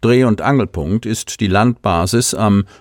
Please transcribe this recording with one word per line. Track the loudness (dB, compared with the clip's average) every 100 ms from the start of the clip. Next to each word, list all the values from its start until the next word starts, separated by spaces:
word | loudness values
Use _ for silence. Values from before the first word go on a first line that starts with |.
Dreh- | 2 4
und | 2 0
Angelpunkt | 0 0 -2 -4 -4 -4 -4
ist | -8 -8 -4
die | 0
Landbasis | 2 2 0 -2 -2 0 0 -2
am | -2 2 2 0 -10